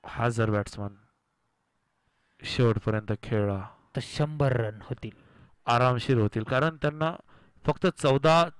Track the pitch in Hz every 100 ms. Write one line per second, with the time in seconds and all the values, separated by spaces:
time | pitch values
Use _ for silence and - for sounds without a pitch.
0 | 101 - 120 117 110 104 101 - 101 101
1 | _ _ _ _ _ _ _ _ _ _
2 | _ _ _ _ - - 120 104 - 107
3 | 104 107 - 110 101 98 92 - _ -
4 | - - 151 151 139 123 110 104 - 120
5 | 110 - _ - - _ - 120 127 123
6 | - 123 104 113 110 127 156 160 151 151
7 | 160 175 _ - _ _ - 147 185 -
8 | 143 135 156 160 170 -